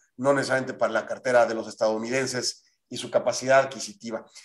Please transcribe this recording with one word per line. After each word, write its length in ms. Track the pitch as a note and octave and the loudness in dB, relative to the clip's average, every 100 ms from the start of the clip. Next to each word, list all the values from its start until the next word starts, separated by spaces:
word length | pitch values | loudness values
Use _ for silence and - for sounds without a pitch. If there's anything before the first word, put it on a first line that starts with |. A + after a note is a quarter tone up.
| _ - | _ -2
no 160 | C3+ | 2
necesariamente 420 | C#3 A#2 C3 B2 | 2 2 -2 -2
para 180 | - A2 | -2 0
la 140 | A2 - | 0 -2
cartera 400 | - B2+ B2 A2 | -4 2 4 4
de 80 | |
los 140 | A2+ A2 | 0 -6
estadounidenses 960 | - A2 A2 A2+ C3 C3 B2+ A#2+ - _ _ _ | -2 0 0 -2 -2 -2 -4 -4 -6 _ _ _
y 80 | A#2+ | -12
su 140 | A#2 | -4
capacidad 500 | C3 B2 - B2+ C3+ | -2 0 -2 4 4
adquisitiva. 640 | C3 G#2+ G#2 - A2+ - - - | 4 -4 -12 -12 -10 -10 -12 -20